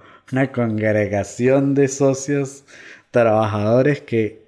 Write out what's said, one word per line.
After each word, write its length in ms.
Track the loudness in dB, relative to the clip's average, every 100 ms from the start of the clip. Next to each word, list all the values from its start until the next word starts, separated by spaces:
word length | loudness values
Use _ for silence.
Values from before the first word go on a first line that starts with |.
| -20 -20 _
una 200 | -4 -2
congregación 1200 | -2 -2 -2 0 0 0 -2 -4 -2 2 2 2 2
de 120 | 0
socios 800 | 0 0 0 -4 -4 -6 -10 _ -20 -20 -20 _
trabajadores 880 | 0 2 2 0 -2 2 2 2 -2
que 440 | -2 -2 -2 -6